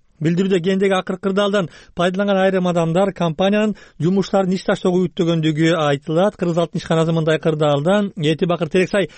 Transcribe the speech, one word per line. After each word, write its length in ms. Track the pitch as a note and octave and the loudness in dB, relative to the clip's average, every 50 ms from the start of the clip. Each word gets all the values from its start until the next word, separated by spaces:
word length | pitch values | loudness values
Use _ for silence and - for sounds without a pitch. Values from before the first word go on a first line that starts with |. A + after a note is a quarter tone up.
| _ _ _ - D3+ | _ _ _ -4 -2
Билдирүүдө 380 | D#3+ F3 F3 F#3+ F#3+ G3 F3+ E3 | -2 0 0 0 0 0 0 0
кендеги 320 | G3 F#3+ F#3+ G3+ G3 F#3+ | 0 0 0 0 0 0
акыркы 340 | F#3 - - F#3 F3+ - G3 | 0 -2 -4 -8 -6 -4 -2
кырдаалдан 400 | F#3+ G3+ G3+ G3+ G3+ G#3 F3+ - - - - - - | -2 0 0 0 0 -2 -2 -2 -8 -16 -20 -16 -6
пайдаланган 420 | F3 F3 F#3+ F3+ F#3+ G3+ G3+ G3 F#3+ | -2 -2 -2 0 0 0 0 2 2
айрым 300 | F#3+ G3 F#3+ F#3+ F3+ F3+ | 2 2 2 2 0 0
адамдар 440 | E3+ F3 E3 E3 E3 F3+ G3+ G3 F3+ | 0 0 0 0 2 0 0 0 0
компаниянын 600 | - F3 E3 D3+ - F#3+ G3 G#3 G#3+ G#3+ G#3+ G3 - - - _ - | -2 -4 -4 0 0 0 0 2 2 0 0 -2 -6 -12 -20 _ -2
жумуштарын 540 | D3+ F3 F#3+ G3 F3+ - - G3 F#3+ F3+ F#3+ | 0 0 2 0 0 0 0 0 2 2 -2
иш 80 | F3+ - | -2 0
таштоого 440 | - G3 - - F#3+ F3 F#3 F#3 E3+ | -2 -4 0 0 0 2 2 0 0
үттөгөндүгү 680 | - - E3+ E3 E3+ E3 D#3 D#3+ D#3 D3+ E3 D#3+ F3 | -2 -2 0 0 0 0 0 0 0 2 2 2 2
айтылат. 640 | E3 D3+ D3 C#3+ C#3+ - - D#3 E3 F#3+ G#3+ - - | 2 2 0 0 -2 -2 -2 0 0 0 0 0 -2
Кыргыз 180 | F#3 F3 D#3+ | -4 -2 0
алтын 220 | F3 E3+ - - E3 | -2 -2 -2 -4 -8
ишканасы 320 | - - E3 D#3+ D#3+ E3 E3 | -4 -2 0 0 2 2 0
мындай 280 | E3 D#3 D#3+ D#3+ D3 - | 0 0 0 0 0 0
кырдаалдан 720 | E3 D#3 D3+ D3+ D3 C#3+ C#3+ D3 F3+ G3+ G#3 G3+ G3 - | -2 0 0 2 2 2 2 2 2 2 2 0 -2 -6
Эти 300 | - D3+ D3+ D#3+ - F#3 | -4 -2 -2 0 0 0
Бакыр 240 | E3+ F3 D#3 F3 D3 | -2 0 -2 -4 -2
терек 180 | - F#3 F#3 - | 0 0 0 2
сай 220 | - G3+ F3+ - - | 0 -2 -2 -2 -6